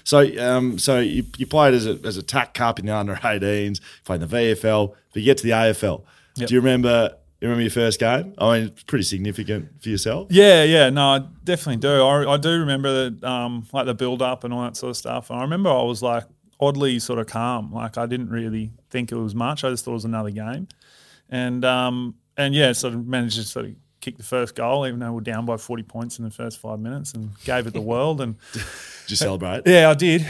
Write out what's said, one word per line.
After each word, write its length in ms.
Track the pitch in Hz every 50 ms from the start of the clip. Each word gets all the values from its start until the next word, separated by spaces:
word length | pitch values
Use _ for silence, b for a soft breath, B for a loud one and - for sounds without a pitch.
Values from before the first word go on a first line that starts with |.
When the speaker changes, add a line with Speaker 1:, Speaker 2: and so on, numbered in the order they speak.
| B
Speaker 1:
So, 160 | - 147 143 143 - - - 120
um, 320 | 123 127 127 123 127 110
so 220 | - - 143 135 123
you, 260 | 120 90 78 120 117 - - -
you 80 | 131
played 260 | - - 156 147 139 127
as 140 | 120 110
a, 140 | 110 92 - -
as 120 | 113 98
a 60 | 95 -
tac 300 | - 135 139 120 - _
Cup 280 | - 123 117 113 110
in 60 | 92
the 80 | 107 107
under 220 | 107 101 101 95 82 -
eighteens, 560 | 117 107 104 98 101 104 104 101 101 101 95 B B B B B
played 120 | - 92
in 40 | 85 85
the 40 |
V 240 | 78 101 120 117 113
F 140 | 107 107 -
L, 240 | 110 107 107 104 98 b b b b _
but 100 | 107 107
you 20 |
get 140 | 131 135 135
to 60 | -
the 80 | 113 113
A 160 | 113 113 110
F 140 | 104 - -
L. 200 | 98 - - b b b b b b b
Speaker 2:
Yep. 120 | - 120 117
Speaker 1:
Do 60 | 120
you 60 | 123
remember, 540 | 120 131 127 123 123 120 120 117 113 - - - _ _ _ _
you 60 | - 117
remember 140 | 120 117 117
your 80 | 110
first 300 | - 120 117 113 107 -
game? 340 | 120 113 123 127 90 95 98
I 220 | - 101 113 117 113
mean, 140 | 113 101 - - - -
pretty 160 | - 120 92
significant 760 | - 101 92 98 104 98 - 104 98 107 101 80 - - -
for 80 | - 113
yourself. 380 | 107 98 - 110 120 156 202 -
Speaker 2:
Yeah, 340 | 175 190 202 202 185 165 151
yeah. 260 | 156 165 160 143 127
No, 120 | 135 143 139 139
I 100 | 135 135 131 - - - -
definitely 320 | 175 180 170 - 151 123 113
do. 220 | 117 139 143 135 131
I, 320 | 135 143 147 143 139 139
I 20 |
do 140 | 147 143 165
remember 580 | 170 170 160 143 139 135 139 139 135 131 131 123
the, 160 | 113 - - 127
um, 400 | 127 123 120 120 120 117 110 - -
like, 140 | 139 123
the 80 | 127 120
build-up 480 | - 127 123 127 123 131 127 127 123 -
and 100 | 120 123
all 100 | 123 120
that 120 | 120 113
sort 140 | - - 123
of 60 | 120
stuff. 340 | - - 120 120 120 113 -
And 80 | 120 120
I 40 | 131
remember 280 | 143 165 185 196 180
I 120 | 139 127 120
was, 180 | 120 120 101 123
like, 220 | 120 117 117 - - _ _ _ _ _ _
oddly 400 | 143 143 143 139 143 135 123 120
sort 220 | - - 123 117
of 80 | 110 -
calm. 440 | - 113 117 123 123 117 104 - 104
Like, 240 | 117 113 110 - 120
I 80 | 120
didn't 240 | 117 127 127 123 110
really 420 | 113 117 113 113 110 110 110 113 117 - _ _
think 220 | - 127 120 113 117
it 40 |
was 160 | 117 113 107 101
much. 260 | 117 117 131 151 143 139
I 80 | 131
just 140 | 127 117 -
thought 80 | 127 120
it 20 |
was 100 | 113 104
another 260 | 113 113 110 107 104
game. 360 | 98 107 107 113 127 156 190 - b b b b b b b b b b b _
And, 340 | 127 127 127 123 123 123 127
um, 520 | 127 127 127 127 123 123 123 123 120 110 - _ _ _
and 160 | - 143 139 139
yeah, 200 | 147 147 127 120
sort 220 | - - 127 117
of 120 | 120 117
managed 300 | 120 127 123 120 113 107
to 80 | 113 107
sort 220 | - - 123 117
of 60 | 107 110 - _ _ _ _
kick 160 | - 135 - -
the 40 | 107
first 320 | - 127 127 123 113 -
goal, 320 | - 117 117 131 143 139
even 140 | 131 120 120
though 120 | 123 117 117
we're 80 | 113 107
down 240 | 117 113 110 117
by 100 | 120 113
forty 260 | 110 - - 120 117 110
points 360 | - - 113 117 120 - -
in 60 | 117
the 40 | 110
first 280 | 110 - 120 117 110 -
five 180 | - 110 110 107
minutes, 340 | 110 117 131 143 147 143 -
and 160 | 113 107 107 101 - -
gave 220 | 131 123 127 117
it 60 | 113 101
the 80 | 117
world. 400 | 107 110 117 120 139 160 160 139
And 160 | 131 117 107 B B
Speaker 1:
<laughs> 80 | B B
Did 100 | 113 98 B B B B B B B B -
you 80 | 107
celebrate? 460 | 98 - 101 95 90 92 90 92 127 -
Speaker 2:
Yeah, 220 | 180 180 175 160 156
I 40 | 151
did. 320 | 143 180 175 160 165 156 151